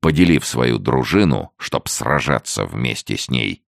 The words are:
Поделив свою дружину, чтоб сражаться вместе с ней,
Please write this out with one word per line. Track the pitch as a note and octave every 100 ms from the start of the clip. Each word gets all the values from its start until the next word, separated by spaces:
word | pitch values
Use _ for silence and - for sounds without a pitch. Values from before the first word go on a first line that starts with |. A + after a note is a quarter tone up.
Поделив | E2 D2+ F2+ D2+
свою | - A#1 B1 A1+
дружину, | G1+ B1+ A#1+ F2+ F#2+ A#1 G1+ _
чтоб | - - -
сражаться | - A1+ C#2+ C2+ C2 - - G1+
вместе | G1+ A#1+ A1+ - G#1
с | -
ней, | B1+ G#1+ G1+ _